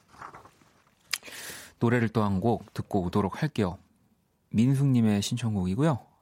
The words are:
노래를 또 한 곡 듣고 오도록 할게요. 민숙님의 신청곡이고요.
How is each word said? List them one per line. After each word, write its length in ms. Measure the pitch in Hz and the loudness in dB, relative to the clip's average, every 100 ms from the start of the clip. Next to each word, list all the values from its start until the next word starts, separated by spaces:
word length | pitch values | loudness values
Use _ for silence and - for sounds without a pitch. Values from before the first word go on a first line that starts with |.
| _ - - - - _ _ _ _ _ _ - - - - - - - | _ -20 -20 -20 -20 _ _ _ _ _ _ -10 -8 -16 -16 -16 -20 -2
노래를 280 | 117 123 113 | 0 2 2
또 140 | 117 | 2
한 160 | 104 98 | 0 0
곡 340 | 113 113 - | 0 0 -4
듣고 300 | - - 101 | -10 -4 -2
오도록 380 | 90 104 98 - | 0 0 0 -2
할게요. 360 | 151 - 98 90 _ _ _ _ _ _ _ | -4 -2 -2 -4 _ _ _ _ _ _ _
민숙님의 680 | 101 123 135 139 123 113 104 | 0 2 2 4 4 4 2
신청곡이고요. 760 | 101 123 117 104 90 95 156 123 - _ | 0 -4 -2 -2 -2 0 0 0 -6 _